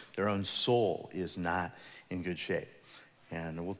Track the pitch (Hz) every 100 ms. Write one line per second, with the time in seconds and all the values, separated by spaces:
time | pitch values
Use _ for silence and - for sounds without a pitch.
0 | - - 101 98 95 - - 120 101 -
1 | - 90 87 - 85 90 87 - - -
2 | - 90 90 82 - 87 - - - -
3 | - - - 85 82 82 87 92